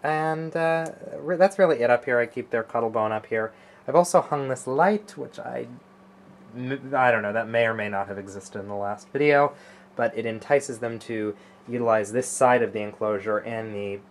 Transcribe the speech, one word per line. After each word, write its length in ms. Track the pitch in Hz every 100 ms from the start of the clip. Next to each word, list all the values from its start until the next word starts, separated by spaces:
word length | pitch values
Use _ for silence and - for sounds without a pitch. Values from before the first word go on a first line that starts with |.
And, 540 | 147 156 160 160 160 165
uh, 320 | 165 165 160 - - -
re-, 180 | 143 175
that's 220 | 190 196
really 220 | 185 139
it 100 | 117
up 140 | 120 -
here. 120 | 123
I 80 | 120
keep 240 | - 117
their 140 | 117
cuddle 260 | 113 120 113
bone 220 | 113 107
up 160 | 110 -
here. 260 | 113 110 - - - -
I've 80 | 143
also 240 | 175 180
hung 300 | - 147 135
this 160 | 127 -
light, 500 | 131 180 208 208 -
which 220 | 131 -
I, 300 | - 123 120 123 - - - - - - - 117
m-, 360 | 127 135 131 135
I 160 | 127
don't 100 | 113
know, 120 | 104
that 140 | 107 113
may 200 | 117 117
or 80 | 113
may 120 | 104
not 200 | 101 98
have 100 | 101
existed 420 | 98 98 - 107
in 80 | 101
the 60 |
last 360 | 101 101 104 -
video, 440 | 135 147 143 143 - - - - -
but 220 | 117 -
it 80 | 113
entices 540 | 110 - 143 139 117
them 180 | 117 117
to 360 | - 113 107 101 - - -
utilize 440 | 120 117 110 101
this 160 | 117 123
side 360 | - 127 123
of 100 | 113
the 80 | 107
enclosure 560 | 104 - 107 104 104 107
and 380 | 113 113 110 104
the 240 | 101 101 -